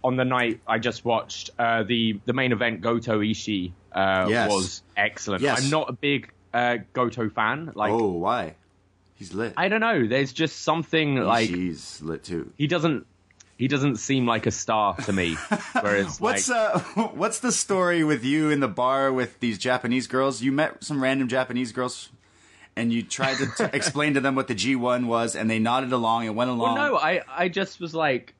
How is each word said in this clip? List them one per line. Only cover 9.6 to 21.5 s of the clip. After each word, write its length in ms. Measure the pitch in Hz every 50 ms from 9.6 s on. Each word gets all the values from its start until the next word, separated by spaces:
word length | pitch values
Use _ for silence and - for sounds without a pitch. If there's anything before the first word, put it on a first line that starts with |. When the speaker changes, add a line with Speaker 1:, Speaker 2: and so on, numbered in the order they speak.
| 175 196
Speaker 1:
don't 100 | 208 220
know. 260 | 220 233 220 160 120
There's 280 | 104 120 135 139 131 -
just 300 | - 160 147 - - -
something, 520 | - 147 131 151 - - 160 156 147 139
like, 340 | 131 95 90 113 117 113 104
Speaker 2:
Ishii's 520 | 87 90 92 90 80 73 - - - -
lit 220 | 76 80 80 - -
too. 260 | - 90 82 - - -
Speaker 1:
he 100 | - 147
doesn't, 380 | 147 180 170 151 165 147 104 - _ _ _ _ _ _ _ - _ _ -
he 80 | 123
doesn't 300 | 123 143 139 139 143 127
seem 280 | 110 - - 139 131 123
like 220 | 120 113 110 -
a 40 | 113
star 440 | 101 - - - 113 110 104 101 90
to 160 | 87 90 - 98
me. 220 | 95 90 82 80
Speaker 2:
<laughs> 460 | 76 - - 214 202 - - - 247
Speaker 1:
Whereas, 380 | 220 - - 202 196 165 151 -
Speaker 2:
What's, 300 | 185 226 277 302 - 262
Speaker 1:
like 260 | 247 233 220 202 -
Speaker 2:
uh, 40 | 185
<laughs> 340 | - - - 196 226 202 -
what's 260 | 143 185 220 220 -
the 120 | - 247
story 520 | 208 - - - 202 185 180 175 175 170 156
with 220 | 151 151 123 113
you 240 | 131 143 156 156 151
in 100 | 151 143
the 80 | 139
bar 460 | 117 92 - 123 127 135 135 135 135 131
with 260 | 127 123 117 - _
these 180 | - 120 107 92
Japanese 480 | - 127 127 123 - 120 120 131 117
girls? 340 | - - 127 135 139 127 110
You 100 | 120 135
met 320 | 135 143 156 - - - -
some 180 | - 151 139
random 260 | 131 131 135 135 135
Japanese 440 | 120 127 131 127 123